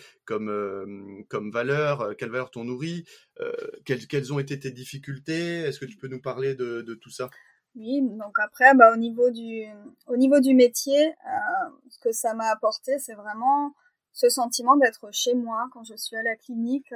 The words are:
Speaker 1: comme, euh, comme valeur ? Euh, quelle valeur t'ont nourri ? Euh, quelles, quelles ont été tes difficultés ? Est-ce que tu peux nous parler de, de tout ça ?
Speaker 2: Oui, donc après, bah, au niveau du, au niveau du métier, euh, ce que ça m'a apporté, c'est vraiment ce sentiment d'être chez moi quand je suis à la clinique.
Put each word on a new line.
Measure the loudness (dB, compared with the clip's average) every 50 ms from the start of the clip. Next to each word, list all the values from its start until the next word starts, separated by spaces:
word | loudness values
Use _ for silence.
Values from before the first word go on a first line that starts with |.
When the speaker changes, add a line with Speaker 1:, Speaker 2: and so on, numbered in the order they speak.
| -20 -20 _ _ _
Speaker 1:
comme, | -8 -8 -6 -6 -6
euh, | -4 -4 -6 -6 -8 -8 -10 -12 -14 -14 -16 -16 -18 -18 -14 -10
comme | -10 -8 -8 -6
valeur ? | -6 -4 -2 -2 -2 0 0 -2 -2 -2
Euh, | -4 -6 -6
quelle | -8 -10 -8
valeur | -6 -8 -8 -8
t'ont | -10 -12 -10
nourri ? | -8 -8 -8 -8 -8 -10 -10 -12 -16 -20 -20 _ _ _ -10
Euh, | -8 -8 -8 -8 -10 -12 -14 -12 _
quelles, | -6 -6 -6 -6
quelles | -6 -4 -4 -4 -4 -4
ont | -6
été | -6 -6 -8 -10
tes | -10 -10
difficultés ? | -12 -12 -14 -16 -16 -14 -12 -12 -14 -12 -8 -6 -6 -4 -4 -4 -6 -6
Est-ce | -6 -6 -6 -8
que | -10
tu | -14 -14
peux | -14 -14 -12
nous | -12 -10
parler | -8 -8 -6 -4 -4 -4 -4
de, | -4 -6 -6 -6 -8 -10
de | -10 -14
tout | -16 _ -16
ça ? | -12 -10 -10 -10 -12 -16 _ _ _ _ _ _ _
Speaker 2:
Oui, | -14 -8 -4 -2 -2 -2
donc | -2 -4 -8 -10 -6 -4 -4
après, | -4 -4 0 4 6 8 10
bah, | 10 10 8 8
au |
niveau | 4 0 -4 0 2 2 2
du, | 2 -2 -6 -10 -10 -10 -10 -12 -14 -18 -20 -20 -20 _ _
au | -4 2
niveau | 4 6 6 6 6
du | 6 8 8
métier, | 8 8 8 6 0 -2 2 4 4 4 4
euh, | 0 -4 -10 -8 -6 -4 -4 -2 -2 -4 -4 -6 -10 _ _ _
ce | -20 _
que | -4 -4 -2
ça | -2 -2 -4 -4
m'a | -2 -2 -2
apporté, | 0 0 0 -2 -2 -2 -4 -4 -4 -4
c'est | -4 -8 -14
vraiment | -14 -12 -12 -8 -2 0 2 2 2 0 -4 -8 _ _ _ _ _ _ _ _
ce | 2 2 2
sentiment | 2 2 -2 -4 -4 0 4 4 6
d'être | 6 6 4 2 -2 -12 -12 -8
chez | -4 -2 0 0
moi | 0 -2 -4 -6 -6 -6 -8 -10
quand | -16 -20
je | -20 -16
suis | -16 -14 -10 -8
à | -4 -4
la | -4 -4
clinique. | -4 _ -10 -6 -6 -2 -2 -2 -4 -4 _ -12